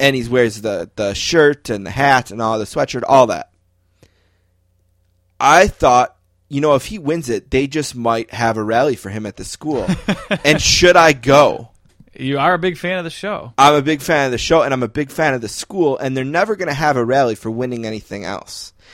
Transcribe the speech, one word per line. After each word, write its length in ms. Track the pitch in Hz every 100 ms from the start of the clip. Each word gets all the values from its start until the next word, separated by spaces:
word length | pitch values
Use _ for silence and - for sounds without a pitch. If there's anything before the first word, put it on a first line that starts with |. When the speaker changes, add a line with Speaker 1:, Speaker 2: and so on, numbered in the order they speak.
Speaker 1:
And 160 | 139 135
he 120 | 117
wears 320 | 127 117 107
the, 300 | 107 95 87 -
the 180 | 101
shirt 560 | 101 - 170 147 143 -
and 160 | 107 95
the 40 |
hat 400 | 98 139 131 -
and 100 | 107
all 160 | 110 113
the 60 |
sweatshirt, 400 | 104 156 139 127 -
all 220 | 135 120
that. 240 | 82 - _ _ _ _ _ _ _ _ _ _ _ _ _ _ _ _ _ _ -
I 300 | 131 165 202
thought, 480 | - 143 123 120 _ _ _ -
you 120 | 139
know, 140 | 151
if 120 | 135 -
he 120 | 208
wins 300 | 143 165 123
it, 200 | 107 -
they 160 | 131 139
just 260 | 151 139
might 380 | 123 117 113 110
have 240 | 113 113 110
a 60 |
rally 340 | 107 117 147 117
for 120 | 98
him 140 | 107
at 120 | 107 -
the 80 |
school. 420 | - - 151 135 92
Speaker 2:
<laughs> 540 | 170 - 185 - 202
Speaker 1:
And 160 | 143 151
should 360 | - - 175 180
I 160 | 165
go? 580 | 135 123 139 139 - 120 _ _ _ _ -
Speaker 2:
You 200 | 131 139
are 160 | 156
a 40 | 175
big 180 | 185 165
fan 200 | 175 185
of 60 |
the 60 | 165
show. 420 | - 202 202 120 -
Speaker 1:
I'm 160 | 143
a 80 | 147
big 180 | 135 151
fan 260 | 156 156 135
of 60 |
the 60 | 120
show, 240 | - 165
and 100 | 131
I'm 100 | 131
a 60 | 117
big 220 | 147 143
fan 240 | - 156
of 80 | 127
the 60 | 110
school, 500 | - - 196 151 131
and 180 | 135 131
they're 80 |
never 320 | 131 165 208 202
gonna 160 | 170
have 240 | 143 156 131
a 80 |
rally 300 | 117 135 123
for 160 | 107 117
winning 340 | 113 127 120
anything 400 | 113 110 - 101
else. 480 | 90 98 - - - _ _